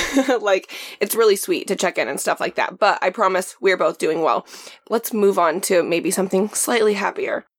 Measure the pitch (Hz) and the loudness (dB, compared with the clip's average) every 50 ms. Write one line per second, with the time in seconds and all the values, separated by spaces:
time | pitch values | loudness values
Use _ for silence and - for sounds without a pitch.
0 | - - - 269 269 269 254 226 202 208 190 190 - - - - - - - - | -2 0 0 0 2 2 2 0 2 2 2 2 0 -4 -14 -14 -14 -12 -6 -4
1 | 208 202 - 214 226 220 202 202 - - 180 143 - - 196 180 - 180 170 - | -4 -2 2 4 4 4 4 2 2 -2 -2 -2 -2 -4 -4 -2 -2 -2 0 -2
2 | 147 110 139 - - - 170 - - - - - - - - - - 202 180 - | -4 -4 -4 -4 -2 -2 -2 -2 -4 -6 -4 -2 -4 -4 -2 0 2 2 2 2
3 | - 190 185 - 214 190 185 180 185 - - - - 190 185 175 175 160 165 - | 0 -2 0 2 0 2 2 0 -2 -4 -6 -2 0 2 2 2 2 0 0 0
4 | - 160 160 170 160 143 117 - - - - - - - - - _ - 214 240 | -2 0 0 2 2 2 2 0 -2 -6 -18 -20 -18 -20 -20 -18 _ -2 -2 -2
5 | 233 - - 214 202 196 190 190 175 165 156 180 202 - 196 175 165 - 165 170 | -2 -2 -2 2 2 4 4 4 2 2 0 0 0 2 2 2 2 2 0 -2
6 | - 165 190 - 185 190 - 190 196 208 - - - - 240 233 214 214 208 202 | 0 -2 -2 -2 -2 0 0 0 0 0 -2 -4 -2 0 2 2 2 2 2 0
7 | 196 185 185 - - - 110 240 - _ _ | -2 -4 -4 -4 -6 -4 -4 -6 -8 _ _